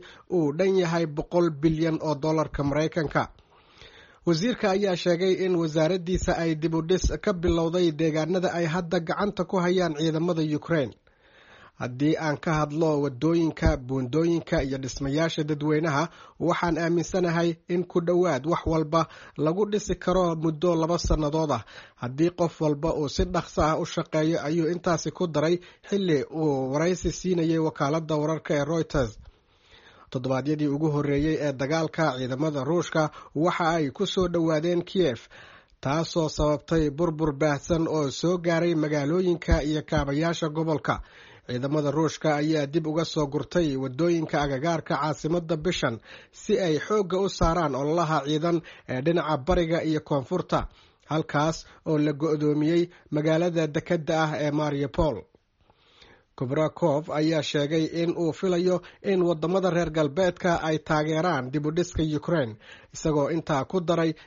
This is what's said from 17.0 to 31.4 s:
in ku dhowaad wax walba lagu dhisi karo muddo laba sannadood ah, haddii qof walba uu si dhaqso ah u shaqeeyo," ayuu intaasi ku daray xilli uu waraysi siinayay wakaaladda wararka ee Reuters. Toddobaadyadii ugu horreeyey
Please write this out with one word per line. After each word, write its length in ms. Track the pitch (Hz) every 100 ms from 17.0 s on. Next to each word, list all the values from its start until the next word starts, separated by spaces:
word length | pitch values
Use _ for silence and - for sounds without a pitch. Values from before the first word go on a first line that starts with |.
| 160 190 180 170 170 165 -
in 140 | 180
ku 140 | 180 180
dhowaad 460 | 170 175 180 131 147
wax 160 | 170 -
walba 360 | 160 151 165 156 - - -
lagu 300 | 151 180 214
dhisi 280 | 202 - 175
karo 380 | - 180 175 160
muddo 320 | 160 151 180 165
laba 200 | 160 170
sannadood 520 | - 156 151 156 156
ah, 140 | 117 - - - -
haddii 340 | 123 135 170
qof 300 | 175 170 -
walba 340 | 156 143 160
uu 140 | 135 143
si 160 | -
dhaqso 360 | 180 175 - -
ah 120 | 156
u 100 | 156 170
shaqeeyo," 520 | - 160 156 156 165
ayuu 320 | 135 170 156
intaasi 400 | 175 185 160 160
ku 160 | - 180
daray 320 | 147 156 175 - - -
xilli 320 | 202 185 147 117
uu 400 | 156 156 135 131
waraysi 380 | 143 170 175 175
siinayay 460 | - 180 170 165 165
wakaaladda 560 | 156 - 143 160 156 151
wararka 380 | 151 156 -
ee 100 | 151
Reuters. 480 | 143 165 156 151 117 - - _ _ _ _ - - - -
Toddobaadyadii 560 | 135 131 131 135 151 147
ugu 200 | 143 160
horreeyey 460 | 147 143 143 156 160